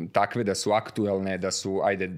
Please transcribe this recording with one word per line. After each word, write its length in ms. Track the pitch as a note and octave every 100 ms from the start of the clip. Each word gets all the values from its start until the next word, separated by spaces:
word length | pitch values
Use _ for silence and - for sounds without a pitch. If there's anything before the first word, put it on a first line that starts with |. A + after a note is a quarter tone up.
| E2+
takve 320 | G2+ G2+ A#2+
da 120 | G2+ F#2
su 160 | G#2
aktuelne, 680 | G#2+ - - G#2 F#2+ F#2+ F#2
da 140 | F#2+
su, 300 | - G2 F#2+
ajde, 280 | F2+ F#2+ F#2+